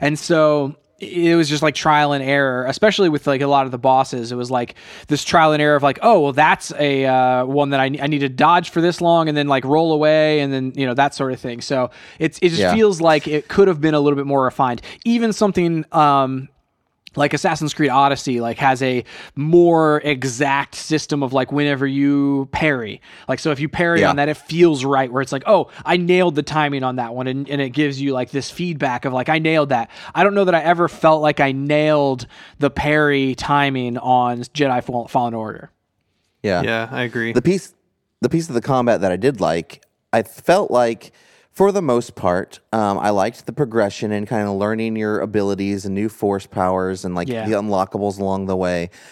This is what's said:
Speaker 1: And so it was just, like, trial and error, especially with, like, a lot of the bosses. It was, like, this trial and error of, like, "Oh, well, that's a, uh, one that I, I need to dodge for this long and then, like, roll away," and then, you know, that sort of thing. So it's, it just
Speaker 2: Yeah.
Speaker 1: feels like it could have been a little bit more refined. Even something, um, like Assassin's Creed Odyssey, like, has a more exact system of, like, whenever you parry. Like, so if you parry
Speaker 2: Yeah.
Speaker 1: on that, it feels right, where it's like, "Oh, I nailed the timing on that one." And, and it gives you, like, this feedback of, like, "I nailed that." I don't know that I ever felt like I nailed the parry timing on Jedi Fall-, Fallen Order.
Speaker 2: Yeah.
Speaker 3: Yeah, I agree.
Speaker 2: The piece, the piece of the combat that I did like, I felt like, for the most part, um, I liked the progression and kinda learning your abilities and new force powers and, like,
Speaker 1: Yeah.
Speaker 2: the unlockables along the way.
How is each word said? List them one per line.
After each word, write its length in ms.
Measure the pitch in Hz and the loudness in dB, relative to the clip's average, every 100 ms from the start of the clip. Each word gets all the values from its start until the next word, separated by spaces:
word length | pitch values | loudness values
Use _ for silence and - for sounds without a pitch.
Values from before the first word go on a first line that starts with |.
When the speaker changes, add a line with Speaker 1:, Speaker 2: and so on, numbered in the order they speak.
Speaker 1:
And 180 | 147 151 | -4 -2
so 560 | - 160 156 147 139 - _ - | 0 2 4 2 -2 -8 _ -18
it 360 | - 175 170 170 | -10 0 2 4
was 120 | 151 | 2
just, 140 | 151 | 0
like, 120 | 156 - | -2 0
trial 360 | 160 151 147 | 2 2 2
and 100 | 143 | 0
error, 420 | 135 139 139 127 127 | 0 0 0 -2 -4
especially 400 | 139 214 196 185 | 0 2 2 2
with, 160 | 147 147 | 0 0
like, 160 | 131 | 0
a 60 | 143 | 2
lot 180 | 139 135 | 2 0
of 60 | |
the 60 | 123 | 0
bosses. 560 | 131 131 135 127 117 | 2 2 2 -4 -8
It 20 | 123 | -8
was, 160 | 123 | -4
like, 240 | 127 120 - - - - | -4 -4 -10 -20 -16 -4
this 160 | 143 | -4
trial 300 | - 175 156 | 2 4 4
and 80 | 151 | 4
error 140 | 151 147 | 4 4
of, 80 | |
like, 160 | 139 - | 2 2
"Oh, 180 | 220 208 | 4 4
well, 120 | 143 | 4
that's 400 | 131 156 185 - 147 | 2 2 2 -2 -2
a, 280 | 147 139 135 | 0 0 2
uh, 400 | 131 127 127 127 | 2 4 2 0
one 240 | 143 139 | 0 0
that 80 | 139 | 0
I, 60 | 135 | 0
I 220 | 143 139 | -2 -4
need 120 | 147 | -2
to 100 | 139 | -2
dodge 400 | 127 151 175 170 | 2 4 4 2
for 120 | 170 | 0
this 180 | 170 170 | 0 0
long 260 | 175 170 156 | 2 2 2
and 80 | 147 | 0
then, 100 | 143 | 0
like, 160 | 135 131 | 0 2
roll 260 | 151 165 | 0 2
away," 460 | 151 151 156 156 151 | 2 2 4 2 0
and 120 | 139 | -2
then, 200 | 135 131 135 | -4 -6 -4
you 100 | 131 | -2
know, 80 | |
that 200 | 123 143 - | 0 0 0
sort 160 | 135 | -6
of 60 | 127 | -6
thing. 220 | 127 120 | -10 -10
So 280 | - 135 123 - - - | -6 -4 -4 -6 -20 -6
it's, 180 | 160 - | -6 0
it 80 | 180 | 0
just 120 | 165 | 2
Speaker 2:
Yeah. 120 | 185 220 | 2 4
Speaker 1:
feels 240 | 214 165 | 2 4
like 260 | 165 151 151 | 2 2 0
it 200 | 151 - | -4 -2
could 200 | - 190 | 4 4
have 100 | 160 | 4
been 120 | 156 | 2
a 60 | 151 | 2
little 180 | 143 143 | 2 0
bit 100 | 139 | 0
more 160 | 139 | 0
refined. 380 | 127 - 131 120 - - 233 | 0 0 0 -2 -10 -8 -2
Even 260 | 233 226 | 0 0
something, 520 | 196 208 185 170 165 151 | 0 0 2 0 -2 -2
um, 560 | 165 147 139 131 131 135 _ _ _ _ _ - - | 2 4 4 0 -4 -10 _ _ _ _ _ -12 -2
like 160 | 143 | -2
Assassin's 400 | 147 190 156 156 | 0 -2 -2 -4
Creed 160 | - 147 | -2 0
Odyssey, 520 | 131 139 135 - 120 | 4 2 0 -4 -4
like, 160 | 117 110 | -4 -2
has 260 | 139 127 | 0 0
a 180 | 131 123 - - - - | 0 -2 -6 -12 -16 -8
more 640 | 151 170 170 165 156 151 | 2 4 6 6 4 2
exact 720 | 147 135 135 117 139 139 139 - | 0 -2 -4 -2 0 0 -4 -10
system 480 | - 156 - 147 | -4 -4 -2 -4
of, 80 | 135 | -2
like, 180 | 135 127 | -2 -2
whenever 380 | 143 147 135 139 | 0 0 0 -2
you 640 | 139 139 143 139 139 135 | 0 2 2 0 -2 -4
parry. 480 | - 156 135 107 104 - - - | -2 0 -2 -4 -12 -18 -14 -8
Like, 100 | 131 | -4
so 120 | 160 | -4
if 80 | 135 | -4
you 80 | 151 | -4
parry 320 | - 170 170 | -2 0 2
Speaker 2:
Yeah. 80 | 151 | 2
Speaker 1:
on 80 | 143 | 2
that, 100 | 147 | 0
it 80 | 147 | -2
feels 480 | - 160 175 143 | -6 2 4 4
right, 260 | 131 139 127 | 0 0 0
where 120 | 123 | -2
it's 100 | 131 | -4
like, 120 | 139 165 | -4 2
"Oh, 220 | 196 147 - 147 | 2 2 -6 -2
I 100 | 180 | 0
nailed 400 | 175 180 180 147 | 2 2 2 0
the 80 | |
timing 400 | 143 151 147 139 | -2 -2 -2 -2
on 140 | 131 127 | -4 -4
that 180 | 117 123 | -6 -6
one." 120 | 127 | -6
And, 220 | 131 139 | -6 -6
and 120 | 143 | -4
it 80 | 135 | -4
gives 320 | 131 147 135 | -2 -2 -2
you, 100 | 139 | -4
like, 200 | 127 123 | -4 -4
this 200 | 139 - | -6 -8
feedback 540 | - 175 147 139 123 139 | -8 -6 -4 -4 -4 -4
of, 80 | |
like, 160 | 127 127 | -4 -2
"I 100 | 160 | 0
nailed 300 | 160 160 143 | 2 2 2
that." 200 | 123 113 - - | 0 -4 -12 -8
I 120 | 156 196 | 0 2
don't 80 | 202 | 2
know 80 | |
that 120 | 185 165 | 2 2
I 40 | |
ever 260 | 156 175 170 | 2 2 0
felt 320 | - 160 156 | 2 2 4
like 180 | 151 143 | 2 2
I 140 | 139 | 0
nailed 760 | 135 143 151 151 151 143 127 123 - - - | 0 0 0 2 2 2 -2 -8 -18 -20 -4
the 100 | 143 | -4
parry 640 | - 147 151 147 139 135 | -2 0 2 2 2 0
timing 640 | 127 - 143 139 131 123 120 | -2 0 0 2 -2 -4 -4
on 420 | 123 127 123 120 120 | 0 2 2 -2 -6
Jedi 300 | - 139 123 | -2 0 0
Fall-, 240 | 120 123 113 | -4 -8 -4
Fallen 260 | 135 120 | -2 -2
Order. 380 | 113 110 - - _ _ _ _ _ _ _ | -4 -8 -10 -16 _ _ _ _ _ _ _
Speaker 2:
Yeah. 200 | 104 90 | -2 0
Speaker 3:
Yeah, 260 | 113 113 113 | 0 -2 -4
I 120 | 127 | -6
agree. 280 | 120 120 113 | -6 -4 -2
Speaker 2:
The 100 | 117 | 0
piece, 320 | 135 190 - _ _ _ _ - | 2 0 -2 _ _ _ _ -6
the 80 | - | -2
piece 220 | 165 165 | -2 -2
of 60 | 120 | -4
the 60 | |
combat 380 | 120 131 120 98 | 0 0 2 2
that 140 | 95 | 0
I 20 | 92 | 0
did 240 | 123 120 | -2 0
like, 460 | 85 82 - - _ _ _ | -2 -2 -6 -14 _ _ _
I 100 | 113 | -4
felt 460 | 107 - - 180 - | -4 -6 2 2 2
like, 440 | 120 117 113 - _ _ _ _ | 2 2 -2 -10 _ _ _ _
for 200 | - 196 | 0 2
the 100 | 202 | 2
most 340 | 156 120 120 - | 0 0 -2 -4
part, 440 | 95 90 - - _ | -2 -2 -4 -14 _
um, 260 | 113 104 95 | -2 0 0
I 120 | 104 | 0
liked 340 | 104 101 - - | 0 0 -4 -10
the 80 | |
progression 580 | 120 135 113 101 - 107 | -6 -2 0 -2 -2 -6
and 160 | 104 104 | -4 -4
kinda 240 | 113 104 | -4 -2
learning 460 | 98 104 110 113 110 | -2 -2 -2 -4 -4
your 240 | 107 107 | -4 -4
abilities 640 | 107 104 101 98 98 101 98 | -2 -2 -2 -2 -4 -4 -6
and 100 | 95 | -4
new 140 | 107 | -6
force 360 | - 104 98 - | -4 -4 -4 -6
powers 600 | 104 92 92 92 95 95 | -4 -2 0 -2 -6 -6
and, 100 | 90 | -6
like, 140 | 90 | -6
Speaker 1:
Yeah. 180 | 117 107 | -6 -4
Speaker 2:
the 60 | |
unlockables 640 | 107 107 98 95 104 101 98 | -4 -2 -2 -2 -2 -4 -4
along 280 | 98 95 95 | -4 -4 -4
the 100 | 92 | -4
way. 320 | 90 87 85 - - | -2 -4 -6 -12 -20